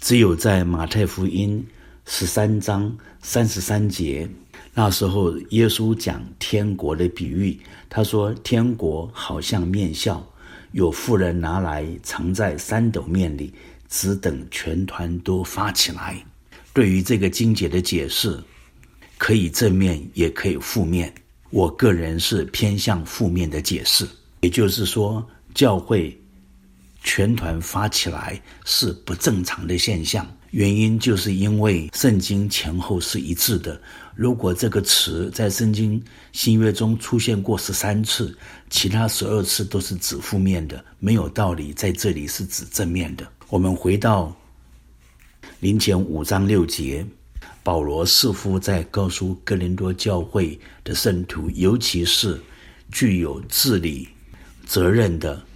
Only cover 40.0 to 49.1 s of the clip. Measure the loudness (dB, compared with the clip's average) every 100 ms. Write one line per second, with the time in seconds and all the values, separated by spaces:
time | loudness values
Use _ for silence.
40 | -6 -6 -4 0 2 2 -2 -10 -16 -4
41 | 2 2 2 0 0 -2 -6 -4 -2 0
42 | 0 -2 -4 -6 -6 -8 -6 -4 -2 -2
43 | -4 -8 -14 -18 -2 0 2 2 2 4
44 | 4 4 2 -6 -20 -20 -20 -20 -20 -20
45 | -20 -20 -20 _ -20 -4 0 2 2 2
46 | 2 -2 -2 2 4 4 2 0 -4 -6
47 | -8 -12 -16 -14 -14 -8 -2 -2 0 -2
48 | 2 4 2 0 0 0 0 0 -2 -2
49 | -2